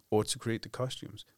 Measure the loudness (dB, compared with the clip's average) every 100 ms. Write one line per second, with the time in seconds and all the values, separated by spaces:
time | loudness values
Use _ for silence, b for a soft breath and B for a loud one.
0 | _ 4 4 0 -2 -2 -4 -4 -4 -4
1 | -10 -12 -18